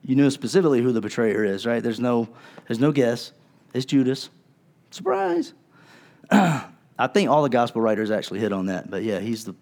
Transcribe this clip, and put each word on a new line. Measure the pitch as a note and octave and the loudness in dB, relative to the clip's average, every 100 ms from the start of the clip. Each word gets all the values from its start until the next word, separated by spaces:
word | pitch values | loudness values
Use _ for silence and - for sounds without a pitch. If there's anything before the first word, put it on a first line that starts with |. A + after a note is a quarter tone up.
You | - C3 | 0 4
know | C#3 | 4
specifically | C3+ A#2+ F3+ E3+ C3 | 2 0 2 4 2
who | B2 | 2
the | A2+ | 0
betrayer | G#2 - A2+ G#2 | -2 -2 0 0
is, | G#2+ G2 A2+ | 0 -2 -2
right? | A#2 | -2
There's | A#2 A2+ | -2 -4
no, | B2 A#2+ A#2 - - - - | 0 0 -2 -10 -20 -20 -10
there's | A#2 | 0
no | C#3 | 0
guess. | C#3+ A#2+ A#2+ - _ _ _ _ | 2 0 -2 -8 _ _ _ _
It's | B2+ C3 | -8 -2
Judas. | C#3 C3 C3 - _ _ _ _ _ _ | 0 0 -2 -8 _ _ _ _ _ _
Surprise. | - C4+ G4 F#4+ B3 - - _ _ _ | -10 -4 -2 0 -2 -4 -10 _ _ _
<clears throat> | - - _ - | -20 -20 _ 2
I | G#3 F#3 C#3+ - - _ - B2+ | 4 4 0 -6 -20 _ -4 0
think | G#3 E3+ | 2 4
all | D3 | 4
the | C#3+ | 4
gospel | A#2+ A#2 A2+ | 2 2 0
writers | A2+ G#2 G#2+ | 0 0 0
actually | G#2 - F#2+ | -2 -4 -4
hit | A2 | -2
on | G2 F#2+ | -2 -2
that, | F#2 - | -4 -6
but | F#2+ | -6
yeah, | A2 G2 | -4 -4
he's | G#2 A2+ A2 | -4 -8 -8
the, | - | -16